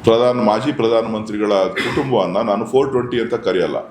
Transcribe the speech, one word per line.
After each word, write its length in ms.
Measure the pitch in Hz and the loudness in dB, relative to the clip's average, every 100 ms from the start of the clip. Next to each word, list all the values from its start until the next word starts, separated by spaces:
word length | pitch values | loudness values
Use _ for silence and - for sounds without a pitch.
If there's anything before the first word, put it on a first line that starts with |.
ಪ್ರಧಾನ, 400 | - 113 123 123 | 4 4 4 2
ಮಾಜಿ 280 | 110 107 135 | 2 2 0
ಪ್ರಧಾನಮಂತ್ರಿಗಳ 800 | 143 113 113 113 110 107 104 104 | 0 2 2 0 -4 -6 -4 0
ಕುಟುಂಬವನ್ನ 840 | 101 95 - - 123 139 120 90 92 | 2 0 -2 -4 -2 0 0 0 0
ನಾನು 280 | 113 101 110 | 0 -2 0
ಫೋರ್ 240 | 131 139 | 0 2
ಟ್ವೆಂಟಿ 320 | 127 120 123 | -2 -2 -4
ಅಂತ 120 | 113 | -2
ಕರೆಯಲ್ಲ. 420 | 117 101 92 80 65 - | -4 -2 0 0 -4 -8